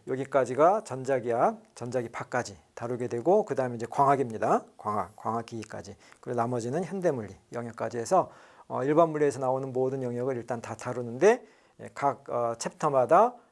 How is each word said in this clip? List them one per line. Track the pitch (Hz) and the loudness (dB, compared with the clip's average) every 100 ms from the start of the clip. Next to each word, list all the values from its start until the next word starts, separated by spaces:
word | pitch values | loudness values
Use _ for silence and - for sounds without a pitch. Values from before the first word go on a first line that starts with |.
| - | -6
여기까지가 | 131 131 143 120 127 165 214 | -6 0 2 2 4 4 4
전자기학, | 214 127 127 135 117 117 185 220 - - | -2 -6 -2 -2 0 2 2 0 -12 -12
전자기파까지 | 120 127 113 - 120 123 110 95 _ - | -6 -4 -4 -8 -6 -4 -4 -10 _ -10
다루게 | 120 123 120 | -8 -6 -4
되고, | 120 135 208 208 | -2 2 2 2
그다음에 | 131 127 117 | -2 -2 -4
이제 | 113 | -4
광학입니다. | - 139 139 123 110 110 220 - - | 2 4 4 0 -2 0 0 -2 -10
광학, | 107 104 92 - | -4 -2 -4 -6
광학기기까지. | 110 117 113 113 104 104 90 101 - - | -6 -4 -6 -12 -12 -14 -14 -18 -20 -16
그리고 | - 123 | -6 -2
나머지는 | 117 123 113 151 | 0 -2 -2 -4
현대물리 | 170 196 175 131 101 98 - | -4 -2 -2 -2 -6 -14 -12
영역까지 | 120 120 - 113 117 | -10 -8 -6 -6 -6
해서, | 113 185 135 - - - - | 2 2 2 -4 -20 -20 -8
어, | 123 | -4
일반 | 131 156 170 | 2 4 4
물리에서 | 151 147 135 | 4 0 0
나오는 | 131 131 135 | 0 -2 -2
모든 | 127 131 135 | -2 0 -2
영역을 | 123 120 127 123 | -4 -4 -4 -4
일단 | 113 120 | -6 -8
다 | - 110 | -8 -8
다루는데, | 123 123 120 123 190 240 - _ _ - | -6 -6 -6 4 4 4 0 _ _ -18
예, | 113 | -16
각, | - 139 120 - | -2 -2 -2 -4
어, | 120 117 113 | -2 -2 -4
챕터마다 | 180 - 156 135 120 170 240 - _ | -8 -2 2 4 6 6 6 2 _